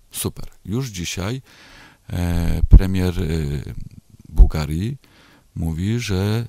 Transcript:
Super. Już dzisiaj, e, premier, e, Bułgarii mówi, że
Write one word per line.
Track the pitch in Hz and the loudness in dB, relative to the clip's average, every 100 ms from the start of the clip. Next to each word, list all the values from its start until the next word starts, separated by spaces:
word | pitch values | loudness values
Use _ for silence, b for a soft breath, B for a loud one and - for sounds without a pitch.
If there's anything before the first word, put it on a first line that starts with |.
| - | -18
Super. | - 101 - - - | -8 -8 -8 -16 -14
Już | - 110 135 | -8 -8 -8
dzisiaj, | 95 85 - 92 131 - B B B B B - | -10 -10 -8 -8 -8 -12 B B B B B -10
e, | 92 87 85 85 82 - | -4 -2 0 0 0 8
premier, | - 95 95 90 87 | 8 8 0 0 -2
e, | 85 82 73 71 50 - - - _ - - | -2 -2 -2 -6 -8 -14 -16 -18 _ -20 -4
Bułgarii | 78 73 78 73 80 107 139 B B B B B | 6 6 4 -4 -4 -6 -8 B B B B B
mówi, | - 82 80 98 120 | -8 -6 -4 -4 -4
że | 104 92 101 113 | -2 -2 -2 -2